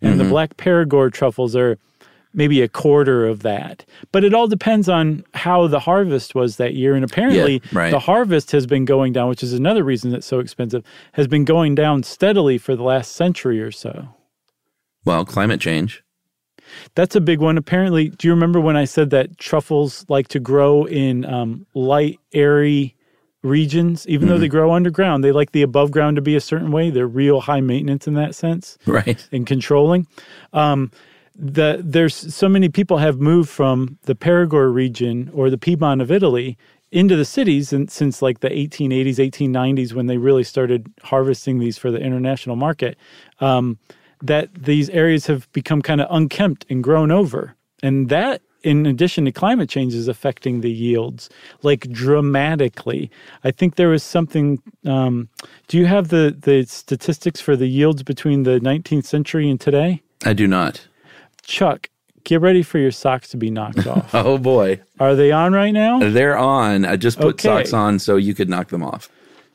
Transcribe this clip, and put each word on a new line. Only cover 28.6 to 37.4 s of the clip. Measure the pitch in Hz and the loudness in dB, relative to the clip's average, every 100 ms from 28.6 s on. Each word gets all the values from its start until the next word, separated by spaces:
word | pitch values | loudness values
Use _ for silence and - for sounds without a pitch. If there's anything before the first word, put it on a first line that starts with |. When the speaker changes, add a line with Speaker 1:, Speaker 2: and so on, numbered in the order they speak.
| - - - | -8 -12 -4
Speaker 2:
Right. | 113 110 117 - | -2 -2 -6 -6
Speaker 1:
And | 135 120 | -6 -4
controlling. | 135 - 147 151 180 165 _ - - - | -4 0 2 4 2 -2 _ -20 -20 -8
Um, | 151 151 143 127 - _ _ _ | -2 0 0 -4 -8 _ _ _
the, | - 147 143 151 147 | -14 -6 0 0 0
there's | 175 160 160 | -2 2 2
so | - - - 196 | 0 -10 -2 2
many | 196 180 | 4 2
people | 170 202 170 | 0 0 2
have | 151 131 | 2 2
moved | 147 170 156 | 2 2 2
from | - 139 127 131 143 | 0 0 0 -4 -8
the | - | -6
Perigord | 123 165 175 175 147 135 | -4 0 2 2 2 2
region | 123 131 113 120 120 131 | 2 -2 -2 -4 -4 -6
or | 156 131 | -2 -2
the | 127 | 0
Piedmont | - 170 151 135 | -2 0 0 0
of | 123 | 0
Italy | 190 185 123 127 120 _ _ _ | 0 2 0 -4 -10 _ _ _
into | 180 196 170 | 0 2 2
the | |
cities | 143 - | 0 -2